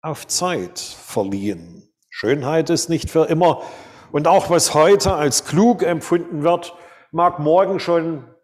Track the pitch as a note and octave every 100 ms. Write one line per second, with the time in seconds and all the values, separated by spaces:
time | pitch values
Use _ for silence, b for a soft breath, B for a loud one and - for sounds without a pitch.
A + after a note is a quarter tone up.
0 | D#3 D3 - - F3+ D#3+ F2+ - - -
1 | - - G2 G2 G2+ F2+ E2+ - _ _
2 | _ - G3+ D3 C3 D#3+ D#3 E3+ - E3
3 | - D#3+ D#3+ D#3+ F3 D3 B B B B
4 | B D3 D#3+ F#3 - E3+ - D3+ D#3+ G3+
5 | F#3+ F3+ D3 - - D3+ A3+ A#3 E3 E3
6 | - F3 E3+ D3+ D3+ F3 - B B B
7 | B D#3+ F3 D#3+ D3+ E3+ G3 F#3+ - E3+
8 | E3 D#3 B2 _